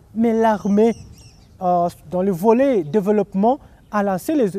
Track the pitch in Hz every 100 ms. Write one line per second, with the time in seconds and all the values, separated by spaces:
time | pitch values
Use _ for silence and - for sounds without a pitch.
0 | - 208 233 220 226 208 208 202 226 -
1 | - - - - - - 185 175 175 -
2 | - 180 196 170 220 226 277 220 151 214
3 | 190 214 190 190 220 285 - - - 208
4 | 202 185 - 311 202